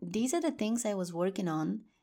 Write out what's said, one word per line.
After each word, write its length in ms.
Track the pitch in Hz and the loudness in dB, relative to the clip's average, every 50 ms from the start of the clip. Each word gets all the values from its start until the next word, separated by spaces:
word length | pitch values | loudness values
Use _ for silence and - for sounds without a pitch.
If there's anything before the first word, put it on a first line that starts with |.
These 320 | 180 175 180 214 240 254 330 | -10 -4 -2 0 0 2 2
are 80 | 339 | 2
the 100 | 311 320 | 2 0
things 340 | - - 214 214 233 233 - | 0 0 0 0 0 0 0
I 80 | 214 202 | 0 0
was 200 | 190 180 175 170 | 0 -2 -2 0
working 340 | 165 175 190 190 208 185 170 | 0 0 0 2 0 0 0
on, 320 | 156 156 156 170 202 220 - - _ _ | 2 2 0 0 -2 -4 -6 -12 _ _